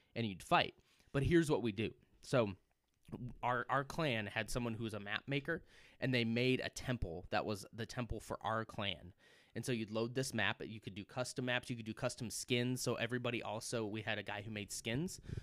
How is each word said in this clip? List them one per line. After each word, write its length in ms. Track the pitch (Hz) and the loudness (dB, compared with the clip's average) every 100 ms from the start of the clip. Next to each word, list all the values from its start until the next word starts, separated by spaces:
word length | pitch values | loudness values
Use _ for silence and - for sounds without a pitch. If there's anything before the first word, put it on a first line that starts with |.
| _ | _
and 120 | - 113 | -2 -2
you'd 160 | 185 | -2
fight. 320 | - 170 - - _ _ _ | 2 4 4 -4 _ _ _
But 100 | 139 | 2
here's 280 | 135 170 156 | 6 6 8
what 120 | 117 | 4
we 100 | 113 | 2
do. 220 | 101 101 - _ - | 0 -2 -4 _ -20
So 300 | - 135 104 92 _ _ _ _ - - 117 - | 2 4 4 -2 _ _ _ _ -12 -8 -8 -4
our, 220 | 120 123 - | 0 0 2
our 140 | 135 | 0
clan 420 | 139 - 156 113 101 | 2 0 2 2 0
had 240 | 113 107 | -2 0
someone 240 | 123 120 | 0 0
who 100 | 107 | 0
was 100 | 113 | -4
a 60 | 104 | -4
map 220 | 101 107 - | -2 -4 0
maker, 360 | 143 139 160 - - - - | -2 0 -4 -6 -20 -20 -4
and 120 | 131 | 2
they 120 | 123 | 4
made 360 | 113 117 127 131 | 4 4 4 4
a 60 | - | 0
temple 580 | - - 120 92 82 - | -4 -4 -2 -2 -4 0
that 140 | 104 | 0
was 200 | 76 101 - | 2 -2 -6
the 140 | 110 110 | -8 -6
temple 340 | - 113 113 | -4 -4 -6
for 180 | - - | -6 -4
our 220 | 104 113 | 0 0
clan. 480 | 110 - 101 90 90 - - - - | -2 -2 -2 -2 -10 -18 -20 -20 -10
And 100 | 113 | -6
so 80 | 117 | 0
you'd 180 | 117 107 | 0 0
load 240 | 110 120 | 0 2
this 200 | 127 135 | 0 0
map. 260 | 110 101 - | 2 2 0
You 140 | 71 110 | -6 -8
could 140 | - | -10
do 100 | 98 | -10
custom 420 | 92 127 127 - 127 | -8 -6 -4 -2 0
maps. 220 | 123 - | -2 -2
You 60 | 117 | -6
could 100 | 110 | -6
do 80 | |
custom 360 | - 123 - 110 | -2 -4 -2 -6
skins. 500 | - - 120 123 127 | -6 2 2 4 0
So 120 | 123 | 0
everybody 480 | - 113 123 120 120 | 0 0 0 0 -2
also, 420 | 101 107 - 120 107 | -2 -4 -2 -2 0
we 160 | 107 | -2
had 160 | 107 104 | -2 -2
a 40 | |
guy 200 | 95 104 | -2 -6
who 80 | 107 | -4
made 200 | 107 101 | -6 -6
skins. 500 | - 113 123 180 - - - | -4 -2 0 0 -4 -8 -8